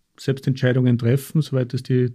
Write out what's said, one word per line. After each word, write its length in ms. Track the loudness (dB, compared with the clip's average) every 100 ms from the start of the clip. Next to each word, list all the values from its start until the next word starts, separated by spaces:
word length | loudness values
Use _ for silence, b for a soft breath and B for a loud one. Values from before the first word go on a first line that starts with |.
| _ _
selbst 260 | -4 -2 -2
Entscheidungen 500 | 0 2 2 2 2
treffen, 440 | 2 0 0 -2
soweit 320 | 0 -2 -2
es 80 | -6
die 280 | -2 0 0